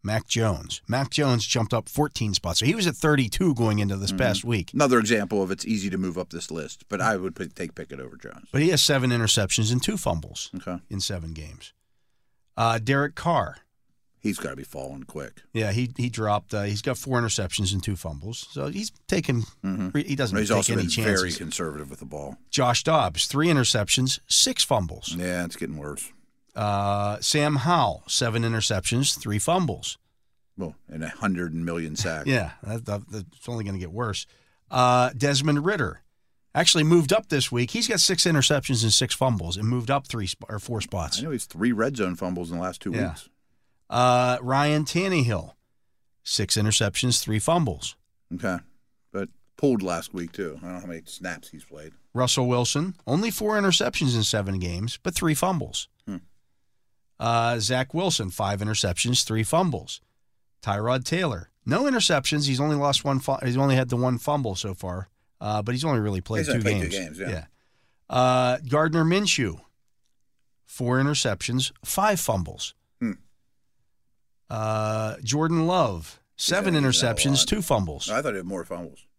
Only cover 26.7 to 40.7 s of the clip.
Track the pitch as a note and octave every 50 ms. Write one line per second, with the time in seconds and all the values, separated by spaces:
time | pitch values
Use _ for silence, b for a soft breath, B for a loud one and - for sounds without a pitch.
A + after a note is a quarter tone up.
26.7 | G2+ G2+ G2+ G2+ G2+ G2+ G#2 G2+ G#2 G#2 - - - D3+ D3 D3+ D3+ C#3 A2+ D#3
27.7 | F3 E3 C3 G#2 - - - - - - B2+ A#2 A2 A#2 A#2 A2+ A2+ A2+ G#2+ -
28.7 | A2 F#2+ F#2 - A#2 A#2+ C#3 C3+ - - - A2 G#2 G#2+ - - E3+ F#3+ F3+ C3+
29.7 | G2 E2 - - - _ _ _ _ _ _ _ _ _ _ _ _ - F#2+ D#2+
30.7 | - - - - - D#2+ D#2+ D#2+ - - A2 G2+ F#2 F2 F2+ E2+ D#2 E2 E2 E2+
31.7 | E2 E2+ E2 D#2+ D#2 D#2+ G2+ F2+ D#2+ D#2 C#2+ - C3+ A#2+ F#2+ D2+ - - - G2
32.7 | A2 A#2 A#2 - G2+ G2+ G2 - G2+ G#2+ F#2 E2 - - - - A#2+ A#2 G#2+ G2+
33.7 | G2 F#2+ F2+ E2 E2 G#2+ A#2+ A2 G2 - - b b b b b b b b b
34.7 | - C3 B2 B2 B2 B2 B2 B2+ - A2+ C3 C#3+ C#3+ C3 C#3 D#3 D3 D3 C#3+ F3+
35.7 | G#3+ F#3+ B2+ F2+ - - _ _ _ _ _ _ _ _ _ _ _ C#3+ F3 -
36.7 | - E3+ D3+ D#3 E3+ F3 D#3+ C3+ G3 A3 A3 - - C#3+ C3 - B2+ A#2+ B2 -
37.7 | - A3+ A3+ - A3+ F3+ - - F#3+ E3 - F3+ E3 D3 C3+ - D3+ C#3 - -
38.7 | C3+ A2+ A2 A2+ G#2+ - C3 A#2 - - C3+ C3 A#2 G2 E2+ E2 F2 F#2+ G#2+ A2+
39.7 | B2 B2 A#2 A2+ C#3 C#3 C#3 - - A#2 G2+ G2 - _ - - G#2+ G2+ - -